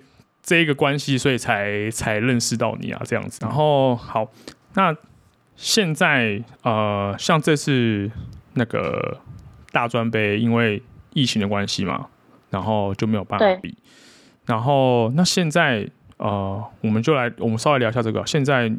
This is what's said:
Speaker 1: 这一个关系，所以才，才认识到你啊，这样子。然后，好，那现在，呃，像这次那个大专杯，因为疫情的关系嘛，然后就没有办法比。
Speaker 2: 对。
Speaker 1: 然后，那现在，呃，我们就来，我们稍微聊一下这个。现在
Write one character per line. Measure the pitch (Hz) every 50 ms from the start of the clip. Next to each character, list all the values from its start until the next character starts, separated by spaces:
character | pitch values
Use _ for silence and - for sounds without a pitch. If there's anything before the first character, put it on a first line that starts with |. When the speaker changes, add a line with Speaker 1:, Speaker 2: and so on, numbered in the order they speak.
| - _ _ _ _ _ _ _
Speaker 1:
这 | - - 175 165
一 | 170
个 | 151 143
关 | 139 151 143 139 147
系， | - - 135
所 | 127 - 143
以 | 131 117
才， | - - 117 101 101 104 104 104 104 107
才 | 110 - - 117 110 107
认 | 110 131 127 120
识 | 113 - 123 113
到 | 120 110 107 -
你 | - -
啊， | - - -
这 | - 120
样 | 104 98 95
子。 | - -
然 | - -
后， | - 143 151 151 147 139 135 131 123
好， | 113 - - - 113 110 110 - - - - - _ _ _ -
那 | 196 196 175 156 151 - _ _ _ _ _ _ _ _ _ _
现 | - - - - 226 202 165 156
在， | 151 185 165 147 131 117 110 101 104 117 - - - -
呃， | 127 110 110 107 104 104 101 101 101 98 -
像 | - - 175 160
这 | 147 - 156
次 | 143 - - 143 127 120 113 110 101 101 101 107 - - - - - - _ -
那 | 131 117
个 | - - 110 - - - - - - - - - - - - - - - - - -
大 | - 143 120 117
专 | - 120 113 117
杯， | 117 110 107 104 104 104
因 | 117 117 117
为 | 117 117 113 104 101 - - - - - _ -
疫 | 160 135
情 | 120 - 110
的 | 101 101
关 | 104 101 101 95
系 | - - 98
嘛， | 90 69 - - - _ _ _ _ - _ _ _
然 | - 98
后 | 92 107 110 107 101 98 98
就 | - 117
没 | 107 110
有 | 104 92
办 | - 101 101
法 | 110 101 92 92
比。 | - 87
Speaker 2:
对。 | - - _ _ - - - - - - - - _ _ _
Speaker 1:
然 | - 120 110
后， | 113 139 147 139 131 127 123 120 113 110 127
那 | 156 180
现 | 175 - 190 180 156
在， | 147 175 165 147 123 107 101 - - _ _ - - -
呃， | - 107 101 101 98 98 98 101 107 - - -
我 | - 113
们 | 107 110 113
就 | - 156
来， | 131 123 120 - -
我 | - 117
们 | 110
稍 | 113 - 156 147
微 | 131
聊 | 120 110
一 |
下 | 113 127
这 | 113 113
个。 | 107 107 95
现 | - - 160 135
在 | 139 143 127 120 113 110